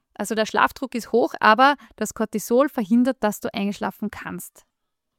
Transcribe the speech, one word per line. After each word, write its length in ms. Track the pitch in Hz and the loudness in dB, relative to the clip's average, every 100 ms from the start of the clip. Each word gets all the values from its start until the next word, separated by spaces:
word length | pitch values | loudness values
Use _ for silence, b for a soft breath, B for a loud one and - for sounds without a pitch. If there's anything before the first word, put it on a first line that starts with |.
| _ | _
also 200 | - 208 | -10 -4
der 100 | 220 | -2
Schlafdruck 500 | 214 - - - 262 | -2 2 0 0 -8
ist 160 | 233 - | -8 -2
hoch, 240 | 226 311 - | 0 0 2
aber 360 | 214 220 269 285 B - | 4 6 4 2 B -8
das 180 | 214 | -8
Cortisol 540 | - 220 214 - 240 294 | -4 -4 -4 0 2 2
verhindert, 480 | - 208 233 247 254 | 0 0 2 2 0
dass 200 | 208 - | -2 -2
du 120 | - | -8
einschlafen 580 | - 202 196 185 - 208 | -4 -6 -4 -8 -6 -10
kannst. 560 | - - 175 - _ _ _ _ _ _ | -10 -10 -10 -14 _ _ _ _ _ _